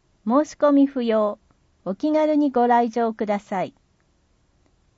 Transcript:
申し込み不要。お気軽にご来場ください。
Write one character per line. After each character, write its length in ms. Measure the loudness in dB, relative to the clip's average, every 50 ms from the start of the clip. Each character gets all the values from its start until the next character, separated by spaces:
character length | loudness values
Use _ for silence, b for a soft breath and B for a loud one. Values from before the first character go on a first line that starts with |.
| _ _ _ _ _
申 180 | 0 0 0 0
し 100 | -2 -4
込 160 | -2 0 2
み 160 | 4 4 2
不 160 | 2 0 -4 -2
要。 340 | 0 0 0 0 -2 -4 -8 _ _ _ _ _ _ _ _ _
お 80 | -10 -8
気 180 | -6 -4 -2
軽 240 | 0 0 0 2 2
に 140 | 0 0 0
ご 160 | 0 0 2
来 240 | 4 2 2 2 0
場 240 | -2 -2 -2 -4 -4
く 140 | -6 -6
だ 100 | -4 -4
さ 260 | -6 -6 -8 -6 -6 -6
い。 120 | -8 -10 _ _ _ _ _ _ _ _ _ _ _ _ _ _ _ _ _ _ _ _ _ _ _ _